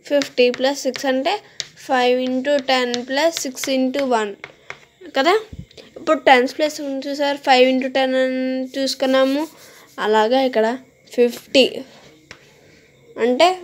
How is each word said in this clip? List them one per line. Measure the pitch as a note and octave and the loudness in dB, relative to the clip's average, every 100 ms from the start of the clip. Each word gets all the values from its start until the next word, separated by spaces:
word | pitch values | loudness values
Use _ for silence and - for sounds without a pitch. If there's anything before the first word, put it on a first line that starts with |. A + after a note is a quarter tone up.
| - | 0
ఫిఫ్టీ | C#4+ C4+ - B3 | -2 0 2 2
ప్లస్ | B3 B3+ C#4 C4+ | 2 -2 -2 -6
సిక్స్ | B3 C#4 | -4 -2
అంటే | C4 D4 G#4 - _ - - - | -2 -2 -4 -8 _ -14 -14 -4
ఫైవ్ | B3+ B3 B3+ | 0 2 0
ఇంటూ | B3+ B3+ C4+ D4 C4+ | -2 -2 0 -2 0
టెన్ | C4 B3 A#3+ B3+ | -2 0 -4 -4
ప్లస్ | C4+ D#4+ E4 | 0 0 0
సిక్స్ | C#4 C4 - | -8 -8 -2
ఇంటూ | C4 B3+ C4+ C4+ | 0 0 -2 0
వన్ | A3+ G#3 G3+ - - _ - _ _ F4 - | 0 -2 -8 -20 -20 _ -20 _ _ -8 -2
కదా. | D4+ G#4+ A4 - - - - - | 2 0 -2 -18 -20 -20 -20 -8
ఇప్పుడు | - C4+ G#3+ | -2 2 6
టెన్స్ | B3 C4 - | 4 4 -2
ప్లేస్ | D4+ D4+ | -4 -4
ఉంది | C#4+ C4+ C#4 | -8 -6 -6
చూసారు, | C#4 C#4+ C#4+ | -2 -2 -2
ఫైవ్ | - B3+ B3+ | 2 6 6
ఇంటూ | C4 C4 C4 | 4 0 -2
టెన్ | C4 C4 | 0 0
అని | C4 B3+ B3+ C4 C4 C4 | 0 -2 -4 -4 -6 -4
చూసుకున్నాము. | C4+ - C4 C4 C4+ C#4 D#4 - - - - - G#3 | -4 -2 0 2 2 0 -4 -12 -20 -20 -20 -6 0
అలాగా | A3 A3 B3+ C4 | 2 2 2 0
ఇక్కడ | A3+ A3 B3+ - _ _ - | 0 -2 -4 -12 _ _ 0
ఫిఫ్టీ | A#3+ A#3 - - - - C4 - - - _ - _ _ _ - _ _ _ - | 0 0 0 4 4 0 -14 -20 -20 -20 _ -20 _ _ _ -20 _ _ _ -2
అంటే | A3+ B3+ E4+ F#4 | 0 4 2 2